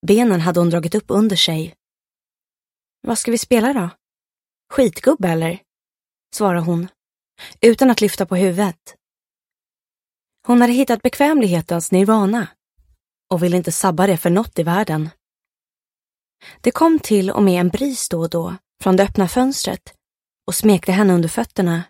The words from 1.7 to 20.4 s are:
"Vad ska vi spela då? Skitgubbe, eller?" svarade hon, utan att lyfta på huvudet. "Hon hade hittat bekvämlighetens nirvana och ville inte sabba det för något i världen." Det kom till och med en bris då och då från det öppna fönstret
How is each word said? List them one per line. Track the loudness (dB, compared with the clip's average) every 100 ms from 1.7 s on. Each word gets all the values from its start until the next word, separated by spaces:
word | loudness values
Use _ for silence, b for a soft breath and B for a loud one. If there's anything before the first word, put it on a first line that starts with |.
| -14 _ _ _ _ _ _ _ _ _ _ _ _
"Vad | -8 -6
ska | -2
vi | -4
spela | 0 0 0
då? | -2 -6 -10 _ _ _ _ _ _ _
Skitgubbe, | 0 0 0 -2 0 0
eller?" | -2 -4 -6 _ _ _ _ _ _ _
svarade | -4 -2 0
hon, | -2 -4 -6 _ _ _ _ _ B B
utan | 2 4 2
att | 2
lyfta | 0 -2 -4
på | 0
huvudet. | 0 0 -2 -4 -16 -20 _ _ _ _ _ _ _ _ _ _ _ _ _ _ 0
"Hon | 4
hade | 4
hittat | 2 0 0
bekvämlighetens | -2 0 2 2 2 0 -2 -6 0
nirvana | 2 4 2 2 -2 -4 _ _ _ _ _ _ _ _
och | -2
ville | 0 0
inte | -2
sabba | -2 -2 0 0
det | 0
för | 0
något | 0 -2 -4
i |
världen." | -2 -2 -2 -4 -6 _ _ _ _ _ _ _ _ _ _ _ _ _ B B
Det | -4
kom | 2 2 2
till | 2 0 0
och | 2
med | 2 2
en | 0
bris | -2 -4 -6 -6
då | -6
och | -4
då | -4 -6 -10 _ _
från | 0 2
det |
öppna | 2 0 -2
fönstret | 0 -2 -2 -8 -10 -12 _ _ _ _ _